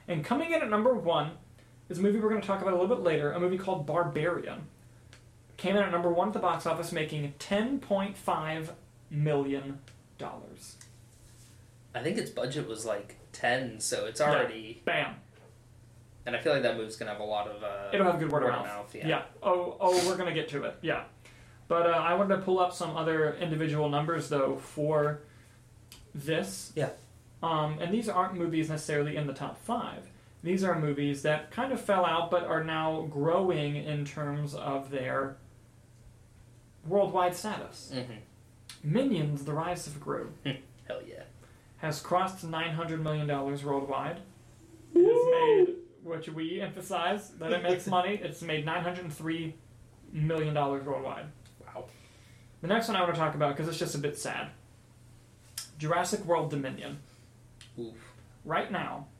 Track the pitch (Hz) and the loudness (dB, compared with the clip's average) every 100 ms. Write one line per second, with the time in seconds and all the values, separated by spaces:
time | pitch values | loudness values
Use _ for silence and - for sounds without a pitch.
0 | - 165 147 269 330 320 254 214 233 240 | -4 -2 0 0 2 2 2 4 4 4
1 | 160 160 147 - - - - - - 170 | 2 2 0 -6 -18 -20 -20 -18 -10 0
2 | 202 214 214 214 190 190 190 180 185 247 | 2 4 2 2 0 0 2 2 4 2
3 | 180 151 147 175 175 185 190 180 147 160 | 2 2 2 0 0 0 0 -2 0 0
4 | 160 151 165 160 - - - - - - | 0 0 0 0 -4 -10 -12 -18 -20 -20
5 | - - - - - - 180 202 196 175 | -20 -20 -20 -20 -20 -4 2 4 4 2
6 | 175 170 196 202 185 160 165 160 165 165 | 4 4 2 2 2 2 0 -2 -2 -2
7 | 151 151 143 143 - 202 233 277 - 196 | -2 -2 -4 -6 -2 0 2 -2 0 0
8 | 196 202 - 165 156 160 160 - - - | 0 -4 -4 -2 -2 -4 -6 -10 -18 -20
9 | - 147 151 147 139 139 139 139 - - | -8 -2 2 2 2 -2 -4 -10 -14 -20
10 | - - - - - - - - - - | -20 -14 -12 -12 -16 -18 -20 -20 -20 -20
11 | - - - - - - - - - 127 | -20 -20 -20 -20 -20 -20 -20 -20 -12 -4
12 | 151 220 - - - 151 113 110 113 104 | -2 -2 -4 -4 -4 -4 -6 -6 -4 -4
13 | 101 - - - 120 131 131 110 - 110 | -6 -18 -20 -4 0 0 -2 -6 -2 -2
14 | 104 113 147 143 117 113 107 113 - 156 | -2 0 4 4 2 -4 -12 -8 -2 -2
15 | 127 - - - - - - - - - | -2 -6 -18 -20 -20 -20 -20 -20 -20 -20
16 | - - - 120 160 139 120 113 110 - | -20 -16 -6 -2 2 4 2 0 -4 -8
17 | 110 104 104 104 104 104 104 - - 196 | -8 -6 -2 -2 -2 -6 -6 -6 0 2
18 | 185 165 156 147 123 - - 104 104 - | 4 4 2 2 2 2 -2 -8 -10 -6
19 | 156 147 - - 202 180 180 - 190 180 | -2 0 -2 -2 2 2 2 2 4 6
20 | 175 185 180 156 - 143 117 - 160 135 | 4 2 0 -2 -2 -4 -6 -4 -2 -2
21 | - - - - - - - 170 170 170 | -4 -16 -20 -20 -20 -12 0 4 4 4
22 | 165 180 196 190 - 185 180 - 165 160 | 4 4 4 2 4 4 4 0 -4 -2
23 | 160 160 151 - 170 156 160 151 151 147 | 2 2 2 0 -2 0 0 0 2 2
24 | 156 160 - 147 135 135 - - 151 156 | 0 0 0 2 2 0 -6 -4 2 4
25 | 147 147 - - - - - - - - | 2 0 -8 -20 -20 -20 -20 -20 -20 -20
26 | - 151 143 160 190 - - - - - | -16 -8 -2 -2 -2 -6 -8 -4 -4 -4
27 | - - - - 165 156 151 156 175 220 | -18 -20 -20 -6 0 0 0 -2 0 0
28 | 214 180 185 185 165 160 156 151 - 147 | 0 0 0 0 0 0 0 -2 -2 0
29 | 147 151 147 135 139 - - 233 - - | 0 0 -4 -4 -8 -8 -4 -4 -4 -10
30 | - - - - 165 190 190 160 151 143 | -16 -20 -20 -8 -2 2 2 2 2 2
31 | 143 139 151 151 156 - 269 247 - 190 | 0 0 2 0 -2 -4 -2 -2 2 4
32 | 175 165 170 175 170 160 160 160 160 160 | 4 2 2 2 2 0 0 0 0 -2
33 | 151 143 151 180 185 160 147 147 151 147 | -2 0 2 4 4 2 0 -2 -4 -4
34 | 143 - 147 147 147 143 147 135 135 139 | -4 -4 -4 -4 -4 -6 -4 -4 -4 -4
35 | 127 131 135 139 - - - - - - | -2 -2 -2 -6 -18 -20 -20 -20 -20 -20
36 | - - - - - - - - 156 196 | -20 -20 -20 -20 -20 -20 -20 -14 0 4
37 | 185 185 180 180 214 175 - - - 131 | 4 4 2 0 -4 -6 -8 -14 -10 -8
38 | 123 110 - - - - - - 147 190 | -8 -10 -18 -20 -20 -20 -20 -6 0 2
39 | 277 190 147 143 147 151 175 175 151 147 | 4 2 0 -2 -4 -4 -2 -4 -8 -10
40 | 143 143 - - 143 - - - - - | -6 -6 -8 -8 -6 -6 -10 -16 -10 -10
41 | - - - - - - - - 160 151 | -10 -16 -18 -20 -20 -20 -20 -8 -6 -6
42 | - 180 190 190 165 160 165 160 165 160 | 0 0 0 -4 -6 -4 -2 -2 -4 -2
43 | 156 151 147 143 139 143 143 139 139 135 | -2 -2 0 -2 -2 -4 -2 -2 -2 -4
44 | 139 175 - - - - - - - 349 | -4 -8 -14 -20 -20 -20 -20 -20 2 8
45 | 381 480 494 494 480 415 359 - - - | 8 8 6 6 8 8 8 4 -10 -14
46 | 170 160 160 160 160 180 147 185 180 180 | -10 -8 -6 -6 -4 -4 -6 -8 -4 -2
47 | 175 214 - - 160 175 175 180 196 185 | 0 0 -4 -8 -2 0 2 0 2 2
48 | 180 202 170 151 170 156 151 175 175 180 | 2 0 -4 -8 -4 -2 -2 -2 -2 -6
49 | 180 147 160 165 160 156 - - - - | -8 -8 -6 -4 -6 -10 -18 -20 -20 -20
50 | - 156 156 160 151 147 139 139 139 135 | -10 -2 0 0 0 0 0 0 -2 -4
51 | 131 - 151 - - - - - - - | -4 -8 -12 -16 -20 -20 -16 -14 -14 -18
52 | - - - - - - 165 220 - 196 | -20 -20 -20 -20 -20 -8 0 0 2 2
53 | 175 156 156 143 147 143 160 156 165 143 | 2 2 0 2 0 0 -4 -2 -4 -2
54 | 143 - 127 110 - - - - - - | -4 -4 -6 -6 -8 -12 -20 -20 -20 -20
55 | - - - - - - - 151 151 170 | -20 -20 -20 -20 -18 -14 -14 -4 0 2
56 | - 202 170 170 151 143 135 101 110 143 | 2 0 2 2 2 -2 -4 -8 -10 -12
57 | - - - - - - - - 113 - | -16 -20 -20 -20 -20 -20 -18 -12 -12 -12
58 | - - - - 147 165 208 185 147 - | -20 -20 -20 -14 -4 -2 -2 -4 -4 -8
59 | - - | -12 -12